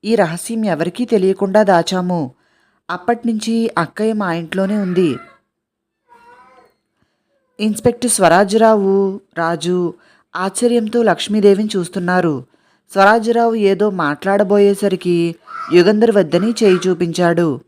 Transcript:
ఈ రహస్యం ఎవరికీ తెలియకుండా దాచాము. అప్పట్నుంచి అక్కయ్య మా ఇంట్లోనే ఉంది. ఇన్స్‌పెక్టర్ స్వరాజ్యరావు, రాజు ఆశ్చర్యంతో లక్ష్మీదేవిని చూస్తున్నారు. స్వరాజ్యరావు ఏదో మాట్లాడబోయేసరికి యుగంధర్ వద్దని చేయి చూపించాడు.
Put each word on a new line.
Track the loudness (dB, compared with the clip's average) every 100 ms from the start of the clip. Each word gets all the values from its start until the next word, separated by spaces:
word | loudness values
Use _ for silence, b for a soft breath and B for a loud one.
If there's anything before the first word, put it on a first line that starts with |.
ఈ | 0 0
రహస్యం | 0 -2 -8 -4 -4
ఎవరికీ | -2 -4 -4 -2
తెలియకుండా | 0 0 -2 0 0 2
దాచాము. | 2 0 -4 -2 -4 -6 _ _ _ _ _ -14
అప్పట్నుంచి | -8 -4 -4 -4 -6 -4 -2 -2 -4
అక్కయ్య | -6 -4 -4 -2
మా | -4 -4
ఇంట్లోనే | -6 -4 -2 -2 -2
ఉంది. | 0 0 -2 -12 _ _ _ _ _ _ _ _ _ -20 -20 _ -20 _ _ _ _ _ _ _ _ _ -6
ఇన్స్‌పెక్టర్ | -4 0 -2 0 -4 2
స్వరాజ్యరావు, | 4 4 2 2 4 4 2 2 0 -4 _ -6
రాజు | -4 -4 -4 -2 -4 -8 b b b -8
ఆశ్చర్యంతో | -8 -2 0 0 0 0 0
లక్ష్మీదేవిని | 0 -2 2 4 4 0 -4
చూస్తున్నారు. | -6 -6 -2 0 0 -4 -8 _ _ _ _
స్వరాజ్యరావు | 2 4 4 0 0 0 2 0
ఏదో | 2 -2 -2
మాట్లాడబోయేసరికి | -4 -4 -2 0 2 4 2 2 -2 -2 -2 0 -2 -6 -16 -16 2 4
యుగంధర్ | 4 4 2 2
వద్దని | 2 0 -2 2
చేయి | 2 2 0
చూపించాడు. | -2 -2 0 0 2 0 -4